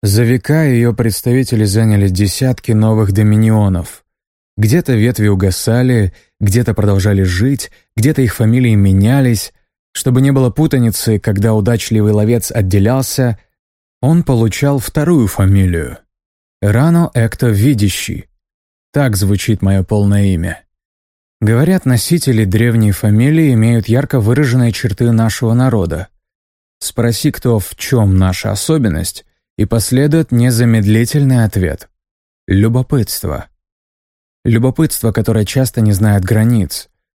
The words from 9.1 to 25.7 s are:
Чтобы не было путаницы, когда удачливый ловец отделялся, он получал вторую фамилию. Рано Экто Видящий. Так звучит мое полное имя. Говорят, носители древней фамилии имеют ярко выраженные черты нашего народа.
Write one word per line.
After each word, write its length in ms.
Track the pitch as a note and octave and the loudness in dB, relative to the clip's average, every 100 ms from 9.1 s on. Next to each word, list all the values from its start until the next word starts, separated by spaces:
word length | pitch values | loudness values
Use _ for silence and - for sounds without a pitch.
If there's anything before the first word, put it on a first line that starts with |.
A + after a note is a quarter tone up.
| C3+ C3 A2+ - _ _ _ _ | 2 0 -2 -6 _ _ _ _
Чтобы 280 | - C3+ B2 | -6 -2 2
не 100 | C#3 | 2
было 180 | C3+ B2+ | 2 0
путаницы, 720 | - D#3 C3+ A#2 - - G#2 | 0 0 2 0 0 -2 -2
когда 340 | - G2 A2+ | -2 -2 0
удачливый 580 | G#2+ G2+ A#2 - A2 G#2 | 0 0 -2 -2 0 2
ловец 400 | G#2 G#2+ A#2 - | 2 0 0 -2
отделялся, 880 | - F#2+ G2+ G2+ C3+ C3 - B2 G#2+ _ _ _ _ _ _ | -4 0 0 2 0 -2 -2 -2 -4 _ _ _ _ _ _
он 220 | B2+ E3+ | 0 0
получал 540 | E3 B2 A2+ - C#3 C#3+ | 2 0 0 0 -2 -2
вторую 480 | - - D3+ E3+ G#2 | -4 -4 0 2 0
фамилию. 680 | - F#2+ G2 F#2 E2+ C2+ - _ _ _ _ _ _ | 0 2 2 2 -2 -6 -12 _ _ _ _ _ _
Рано 480 | G2+ G#2+ D3+ E3+ E3+ | -2 2 2 2 0
Экто 340 | - A2+ - B2 | 0 -2 -2 -2
Видящий. 760 | G2+ A#2+ B2+ G2+ - - - - _ _ _ _ _ _ | 2 0 2 0 -2 -8 -10 -12 _ _ _ _ _ _
Так 240 | C#3+ C#3 G2+ | -2 0 0
звучит 460 | G2 G2+ - G#2 | 0 0 -2 -2
мое 220 | G2 G2 | 0 0
полное 420 | F#2 G#2+ G2+ G2+ G2+ | 0 0 2 2 0
имя. 380 | F2+ F2 - _ _ _ _ _ _ _ _ | 0 -4 -10 _ _ _ _ _ _ _ _
Говорят, 460 | G#2+ A#2 D#3+ F#3+ C3+ | 0 2 2 0 0
носители 600 | B2 - E3+ C#3 A2+ G#2 | -2 0 -2 0 0 0
древней 460 | G#2 A#2+ A2+ G#2+ | 2 2 2 0
фамилии 640 | G2 A2 G#2 B2+ D#3+ D#3+ | 0 0 2 2 2 2
имеют 340 | A#2 A2+ A#2 G#2 | 2 2 0 0
ярко 320 | A#2+ C#3 C3 | -2 0 0
выраженные 520 | G#2+ B2 C#3+ B2+ A#2+ | 0 0 2 2 0
черты 400 | G#2 B2 - A#2 | -2 -6 -2 0
нашего 420 | A2+ A2+ - A#2 | 2 0 -2 -2
народа. 560 | A#2 C3 | 0 0